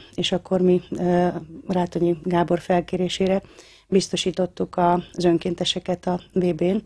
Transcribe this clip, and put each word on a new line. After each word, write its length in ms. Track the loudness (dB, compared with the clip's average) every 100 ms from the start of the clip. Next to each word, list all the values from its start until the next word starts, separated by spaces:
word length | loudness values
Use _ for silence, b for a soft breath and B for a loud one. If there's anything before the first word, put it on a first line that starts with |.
| B
és 180 | -6 -4
akkor 300 | -4 -2 2
mi, 200 | 4 2 0
ö, 360 | -4 0 2 2 -2 -10 -12 -4
Rátonyi 500 | -2 -2 0 0 0
Gábor 360 | 0 0 2 0
felkérésére 840 | 0 0 0 -2 -2 -2 0 0 B B B B _
biztosítottuk 880 | 0 0 -4 -4 -4 -4 -4 -4 2
a, 280 | 2 2 -2
az 100 | -2
önkénteseket 840 | 2 2 0 -4 -4 -4 -4 -4 -4
a 120 | -4 -4
V 120 | -2 0
B-n. 300 | 0 0 0